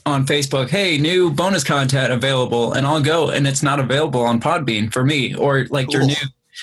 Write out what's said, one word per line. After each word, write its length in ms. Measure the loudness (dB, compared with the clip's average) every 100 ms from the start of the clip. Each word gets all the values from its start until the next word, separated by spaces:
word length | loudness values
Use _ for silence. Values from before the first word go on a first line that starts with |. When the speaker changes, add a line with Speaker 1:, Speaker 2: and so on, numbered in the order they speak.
| -2
Speaker 1:
on 200 | 0 0
Facebook, 440 | 0 0 -2 0
"Hey, 280 | 0 0 0
new 320 | 2 2 2
bonus 320 | 2 0 0
content 480 | 0 0 2 0 0
available," 640 | 0 0 0 0 0 0
and 120 | 0 0
I'll 160 | 0
go, 280 | 2 2 0
and 180 | 0 0
it's 140 | 0
not 160 | 0 0
available 420 | 0 0 0 0
on 180 | 0 0
Podbean 520 | 0 0 0 -2 -2
for 120 | 0
me, 300 | 0 0 -2 -2
or, 300 | 0 0 0
like, 220 | -2 -2
your 100 | 0
Speaker 2:
Cool. 80 | 0
Speaker 1:
new 60 | 0 -6 -12 _ -20